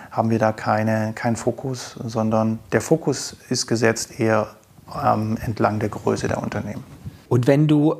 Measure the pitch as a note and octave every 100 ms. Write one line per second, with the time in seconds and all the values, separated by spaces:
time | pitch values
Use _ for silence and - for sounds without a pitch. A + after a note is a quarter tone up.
0 | - - A2+ A2 A2 - A2+ G#2+ A2 A2
1 | A2 G#2+ A#2+ A2 A#2+ - C3 B2 - -
2 | A#2+ A2+ A2 A2 A2 A2 - A#2 - D#3+
3 | D3+ B2+ - - - B2+ - A2+ A2+ A2+
4 | - - A2 G#2+ - - _ - - -
5 | A#2+ A2 A2 A2+ - G#2+ G#2 G#2+ G#2+ -
6 | A2+ G#2+ - - A#2 G#2 G#2 - - -
7 | - - - B2 A#2+ C#3+ D3+ D3+ D3+